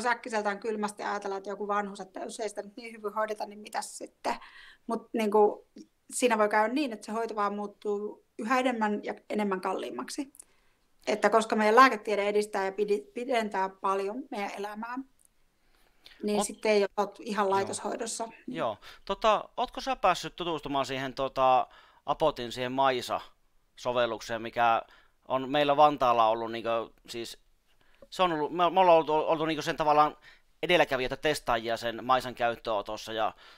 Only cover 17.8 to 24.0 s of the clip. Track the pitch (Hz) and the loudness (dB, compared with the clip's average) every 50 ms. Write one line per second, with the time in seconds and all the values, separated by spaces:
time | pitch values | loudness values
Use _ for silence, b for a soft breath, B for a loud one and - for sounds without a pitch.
17.8 | - 202 - 247 233 226 - - 226 226 - - - - - 160 139 117 101 - | -6 -6 -6 -6 -6 -8 -8 -8 -8 -10 -12 -16 -14 -10 -6 -4 -4 -4 -4 -8
18.8 | B B B B B - 196 - - 220 208 170 - - - - 247 - - 262 | B B B B B -8 -4 0 2 2 2 2 0 -4 -6 -6 -6 -6 -6 -8
19.8 | - 269 254 - - 185 170 - - 156 - - 175 175 160 143 - 139 143 135 | -6 -6 -2 2 2 2 2 2 -2 -10 -8 -6 -6 -4 -4 -4 -4 -4 -2 -2
20.8 | 131 123 139 131 139 131 120 - 135 131 - 135 131 131 127 123 - - b b | -2 -2 -4 -6 -6 -6 -4 -4 -6 -4 0 2 4 4 4 4 2 -2 b b
21.8 | b b b b b 143 147 - 165 147 - - 120 113 107 123 127 127 131 135 | b b b b b -4 -2 0 0 0 0 -2 -8 -8 -6 -6 -6 -4 0 2
22.8 | 135 135 131 123 107 - 101 85 - - _ _ _ _ _ _ _ _ _ - | 2 2 2 0 -2 -4 -4 -6 -6 -8 _ _ _ _ _ _ _ _ _ -8
23.8 | - 127 123 123 | -4 -2 0 0